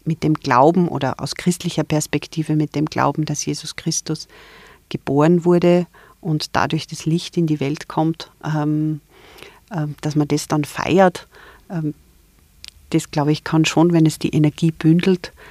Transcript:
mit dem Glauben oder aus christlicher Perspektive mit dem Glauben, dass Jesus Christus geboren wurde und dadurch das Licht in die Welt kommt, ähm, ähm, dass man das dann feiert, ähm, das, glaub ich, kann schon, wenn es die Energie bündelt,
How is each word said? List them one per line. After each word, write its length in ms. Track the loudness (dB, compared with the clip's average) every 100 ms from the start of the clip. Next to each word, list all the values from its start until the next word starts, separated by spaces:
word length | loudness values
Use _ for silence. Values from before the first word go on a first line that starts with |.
mit 180 | -6 -2
dem 120 | 0
Glauben 540 | -2 2 4 6 4 0
oder 320 | 0 -4 -4
aus 140 | -8
christlicher 500 | -4 -4 -2 -4 -4
Perspektive 720 | -2 -2 -2 -6 -6 -8 -2 0
mit 180 | -2
dem 120 | -2 -4
Glauben, 400 | 0 -2 0 -4
dass 180 | -4
Jesus 320 | -6 -6 -10 -10
Christus 500 | -6 -6 -6 -8 -8 -20 -20 -20 -20 -20 _
geboren 560 | -10 -2 2 4 4
wurde 420 | 4 4 4 2 0 -10 -20 _
und 340 | -4 -4 -2 -2
dadurch 300 | 0 -2 -6
das 180 | -8 -2
Licht 300 | -2 -2 -2
in 100 | 0
die 140 | 0
Welt 280 | -2 -6 -6
kommt, 420 | -2 -2 -2 -10 _
ähm, 560 | -6 -2 0 0 -2 -4 _ _ -20 -20 -20 -20 _
ähm, 240 | -6 -6 -4
dass 160 | -2 0
man 100 | 0
das 200 | 0 0
dann 160 | -2
feiert, 640 | -2 -4 0 4 4 2 -18 -20 -20 -20 -10
ähm, 240 | -6 -4 -6 _ _ _ _ _ _ -20 _ -4
das, 200 | -4 -2
glaub 180 | -2 0
ich, 160 | 0
kann 220 | 0 0 2
schon, 260 | 4 4
wenn 140 | 6 4
es 120 | 2
die 120 | -2
Energie 360 | 2 2 2 -2
bündelt, 640 | 0 4 4 4 0 -2 -18 -20